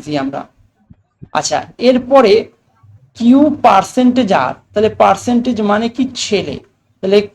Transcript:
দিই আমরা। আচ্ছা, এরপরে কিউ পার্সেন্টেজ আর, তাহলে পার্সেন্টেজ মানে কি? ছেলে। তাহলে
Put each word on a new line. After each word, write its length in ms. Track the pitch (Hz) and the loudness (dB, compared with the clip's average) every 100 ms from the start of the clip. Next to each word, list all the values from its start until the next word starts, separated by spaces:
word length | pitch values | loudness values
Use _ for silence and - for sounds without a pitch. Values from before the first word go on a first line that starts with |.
দিই 140 | 151 147 | -6 -6
আমরা। 300 | 135 135 - _ _ _ _ - _ _ - | -6 -10 -14 _ _ _ _ -20 _ _ -8
আচ্ছা, 340 | - - 147 - - | -6 -4 -6 -8 -4
এরপরে 680 | 240 247 247 269 226 202 - _ _ _ _ - _ | 0 0 2 2 4 2 0 _ _ _ _ -20 _
কিউ 420 | - 233 269 302 302 | -4 2 4 4 2
পার্সেন্টেজ 720 | 240 196 190 - 254 247 220 | 2 2 0 0 0 2 0
আর, 220 | 170 131 - _ | 0 -2 -8 _
তাহলে 140 | - 214 | -2 -2
পার্সেন্টেজ 720 | 214 208 196 - 240 240 214 | 2 2 2 0 -2 -2 -4
মানে 280 | 208 208 233 | -2 -2 -2
কি? 200 | 233 269 | -4 -6
ছেলে। 440 | - - 196 160 131 _ _ _ _ | -6 -4 -4 -4 -10 _ _ _ _
তাহলে 280 | 196 202 202 | 0 0 0